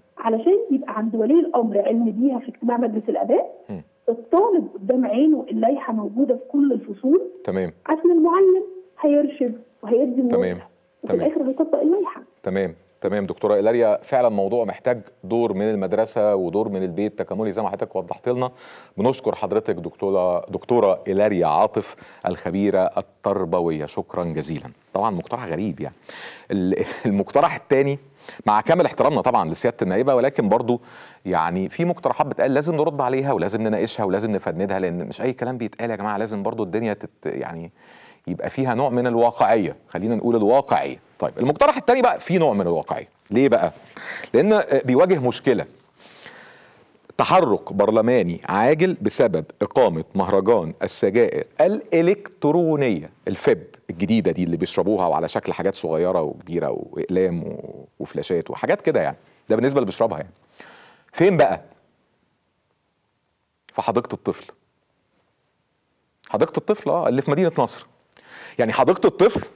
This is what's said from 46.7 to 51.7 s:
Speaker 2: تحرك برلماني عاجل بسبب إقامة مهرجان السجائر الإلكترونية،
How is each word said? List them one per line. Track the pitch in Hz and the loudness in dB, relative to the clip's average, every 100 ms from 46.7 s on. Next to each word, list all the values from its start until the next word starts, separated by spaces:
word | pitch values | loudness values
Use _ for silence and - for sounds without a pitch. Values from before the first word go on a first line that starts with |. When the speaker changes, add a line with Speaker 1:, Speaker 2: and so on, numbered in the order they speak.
| _ _ _ _ - | _ _ _ _ -2
Speaker 2:
تحرك | 123 185 139 95 - | 2 4 4 0 -2
برلماني | 98 101 110 113 123 87 85 - | 0 2 4 4 2 2 -4 -4
عاجل | 98 123 156 185 - | 2 2 4 2 0
بسبب | 101 - 117 80 - - | -2 2 0 0 -6 -6
إقامة | 104 135 110 80 - 98 | 0 4 4 2 -4 -4
مهرجان | 90 98 98 110 80 - | 0 2 4 2 0 -6
السجائر | - - 98 113 113 - - - | -6 -2 2 4 2 0 -4 0
الإلكترونية، | 175 | 2